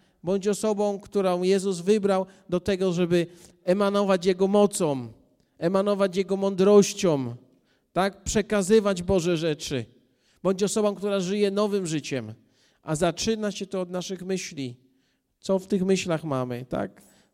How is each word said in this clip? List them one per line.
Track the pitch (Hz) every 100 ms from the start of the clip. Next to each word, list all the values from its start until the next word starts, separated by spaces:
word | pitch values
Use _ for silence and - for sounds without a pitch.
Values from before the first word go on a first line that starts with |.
| _ _
Bądź | 165 196 196
osobą, | 202 214 202 208 196
którą | 202 202 190 180
Jezus | 185 196 196 175
wybrał | 175 214 196 190 190 - -
do | 175
tego, | - 190 190
żeby | 170 175 175 170 - - _
emanować | - 190 202 202 202 185 180
Jego | 185 190
mocą, | 208 202 202 165 135 120 - _ _ _ -
emanować | 170 190 202 202 196 180
Jego | 185 196
mądrością, | 196 190 190 208 202 - 185 143 123 120 - _ _ _ _
tak? | 165 196 190
Przekazywać | - 220 208 208 180 220 202 185
Boże | 175 196 170 165
rzeczy. | 165 151 - 135 107 _ _ _ _ _
Bądź | 180 190
osobą, | 202 220 208
która | 190 202 196
żyje | 175 208 202
nowym | 196 208 202 175
życiem. | 156 - 135 110 113 _ _ _ _
A | - 151
zaczyna | 220 - 226 220 208
się | 190 190
to | 190
od | 180
naszych | 180 175 185
myśli. | 185 185 - 156 131 120 _ _ _ _ _ _
Co | - 190
w | 185
tych | 202
myślach | 185 190 180 160
mamy, | 160 131 127 123 131
tak? | - 196 - - _ _